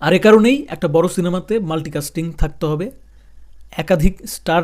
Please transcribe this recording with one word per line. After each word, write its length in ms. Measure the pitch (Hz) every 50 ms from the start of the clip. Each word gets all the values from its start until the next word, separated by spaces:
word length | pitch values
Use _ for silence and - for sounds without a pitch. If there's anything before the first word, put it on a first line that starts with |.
আর 120 | 143 147 175
এ 60 | 180
কারণেই 480 | - 214 220 220 214 240 269 285 - -
একটা 200 | 165 - - 165
বড় 200 | 147 165 165 180
সিনেমাতে 500 | - - 175 175 175 185 180 - 214 226
মাল্টিকাস্টিং 720 | 202 156 160 160 151 156 147 147 147 - - 170 165 165 160
থাকতে 340 | - - 151 - - -
হবে, 240 | 151 151 151 180 247 269 - - - - - - - - - - - - - - - -
একাধিক 420 | - 160 - 190 170 151 190 190 - -
স্টার 360 | - - - - - 160 175